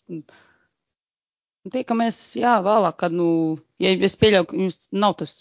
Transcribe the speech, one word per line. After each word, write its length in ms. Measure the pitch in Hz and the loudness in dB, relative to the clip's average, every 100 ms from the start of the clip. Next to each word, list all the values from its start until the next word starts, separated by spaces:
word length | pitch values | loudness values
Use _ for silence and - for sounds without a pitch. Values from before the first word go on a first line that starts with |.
| - 165 - _ _ _ _ _ _ _ _ _ _ _ _ _ 185 | -16 -16 -16 _ _ _ _ _ _ _ _ _ _ _ _ _ -10
Tiekamies, 680 | 254 247 233 233 - - 233 | -8 -4 -2 -2 -4 -10 -4
jā, 260 | 240 226 | 0 2
vēlāk, 340 | 185 214 180 - | 2 2 2 -2
kad, 160 | 175 | -2
nu, 460 | 170 170 165 160 156 - - | 0 0 2 0 -4 -10 -2
ja 120 | 185 | 0
es 240 | 185 190 - | 2 0 2
pieļauju, 300 | 220 196 170 | 4 4 0
ka 100 | 165 | -2
jums 320 | 185 - _ | -4 -6 _
nav 240 | 196 208 165 | 0 0 0
tas 160 | 156 - | -8 -10